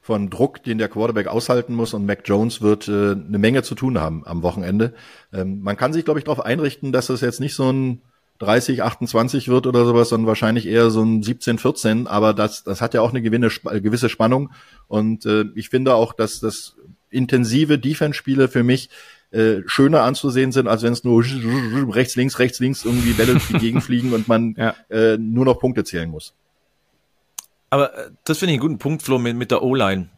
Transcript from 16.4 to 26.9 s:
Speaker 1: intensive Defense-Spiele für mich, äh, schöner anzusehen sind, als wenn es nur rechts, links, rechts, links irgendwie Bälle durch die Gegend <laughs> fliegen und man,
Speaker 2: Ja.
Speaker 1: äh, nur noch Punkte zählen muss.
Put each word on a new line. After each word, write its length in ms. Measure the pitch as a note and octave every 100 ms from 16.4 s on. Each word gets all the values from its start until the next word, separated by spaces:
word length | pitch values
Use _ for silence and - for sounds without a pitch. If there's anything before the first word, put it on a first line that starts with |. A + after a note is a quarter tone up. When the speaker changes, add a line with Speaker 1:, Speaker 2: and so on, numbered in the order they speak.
| A2 - - _ - - _
Speaker 1:
intensive 640 | B2 B2+ C3 A#2 B2+ D#3 D3
Defense-Spiele 720 | C3 D#3 D3+ C#3+ - C3+ C3
für 160 | C3
mich, 260 | A#2+ C3 - - - - _
äh, 280 | A2 A2 G2+ F2+
schöner 340 | - C#3 D#3
anzusehen 500 | A#2 C#3+ C#3+ B2 C3
sind, 160 | B2+ A#2
als 140 | A2
wenn 120 | A#2
es 100 | A#2+
nur 200 | B2 A#2 A#2+ C3+ A2+ C3 A#2 B2 C3
rechts, 220 | G#2 B2 A#2+
links, 240 | C3 -
rechts, 200 | B2+ -
links 260 | B2+ C3+ A2+
irgendwie 280 | B2 A#2+
Bälle 200 | A2 A2+
durch 140 | B2 -
die 100 | C#3
Gegend 240 | A2+ B2
<laughs> 0 |
fliegen 300 | - B2 B2+
und 140 | A2+ A2
man, 280 | A2+ A#2 A2
Speaker 2:
Ja. 160 | A2+ - -
Speaker 1:
äh, 280 | A2 A2+ A2
nur 260 | A2 A#2 C3
noch 140 | B2
Punkte 240 | C3 A#2
zählen 260 | - F2 E2
muss. 240 | D#2 - _ _ _ _ _ _